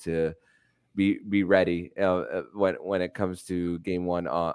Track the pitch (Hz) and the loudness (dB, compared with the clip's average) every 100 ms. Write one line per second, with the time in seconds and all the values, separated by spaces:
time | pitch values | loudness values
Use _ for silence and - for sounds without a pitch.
0 | - 82 80 78 _ _ _ _ _ 98 | -4 -2 -2 -4 _ _ _ _ _ 0
1 | 98 - 107 101 92 98 87 87 87 - | 2 0 0 0 4 4 4 0 -4 0
2 | 95 90 64 87 - 104 95 80 92 95 | 2 2 0 -6 -6 0 0 0 -2 -2
3 | 90 - 95 90 - 90 87 85 87 90 | -2 -2 -4 -4 -6 -4 -2 -4 -2 -2
4 | 90 87 85 78 85 | 0 -2 -2 -2 -2